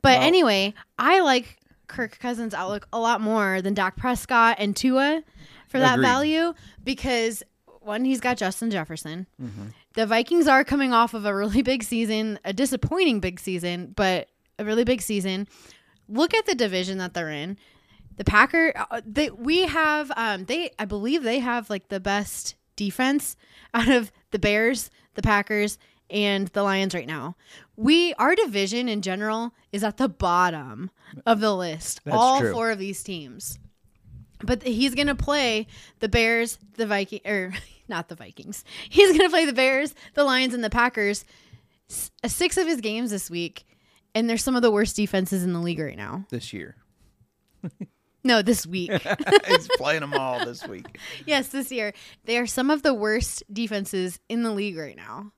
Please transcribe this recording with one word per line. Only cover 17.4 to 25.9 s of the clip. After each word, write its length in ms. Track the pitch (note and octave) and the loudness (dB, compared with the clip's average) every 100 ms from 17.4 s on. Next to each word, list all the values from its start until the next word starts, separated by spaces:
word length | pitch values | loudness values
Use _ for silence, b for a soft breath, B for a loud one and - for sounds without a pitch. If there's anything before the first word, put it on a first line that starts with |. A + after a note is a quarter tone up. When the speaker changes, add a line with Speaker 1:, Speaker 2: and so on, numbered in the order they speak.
| D#3+ G3 b b b b b - | -8 -10 b b b b b -6
Speaker 1:
The 80 | |
Packer, 480 | G3 G#3 C4 E4+ E4 - - | 2 6 6 6 2 0 -6
uh, 100 | A#3 A3+ | -8 -6
they, 240 | G#3+ D4 | -2 -2
we 320 | - A#3+ E4+ | -2 0 2
have, 500 | F#4 F4+ D#4 D4+ D4 A#3 | 2 2 2 0 -2 -4
um, 280 | A3+ G3 | -4 -4
they, 260 | F#3 C#4 E4+ - | -4 -4 -6 -8
I 60 | |
believe 380 | G#3 G#3 G#3+ D#4+ | -6 -4 -2 0
they 160 | B3 B3+ | 0 -2
have, 300 | B3 A#3+ A3 | 0 -4 -4
like, 180 | G3+ _ | -8 _
the 100 | G3 | -6
best 540 | F#3+ G3+ G3+ - - - _ - | -2 -2 -2 -8 -10 -12 _ -6
defense 600 | G3+ - B3+ C#4+ - - b b b | -6 0 0 0 -2 -12 b b b
out 160 | A#3 A#3 | -2 4
of 240 | B3+ A3 _ _ | 4 2 _ _
the 80 | G#3 | -2
Bears, 520 | G#3 G#3 A3+ B3 - b b | 2 2 2 0 -6 b b
the 80 | - | -4
Packers, 560 | G#3+ G#3 G3+ G#3 G#3 - b | 2 2 2 0 -2 -4 b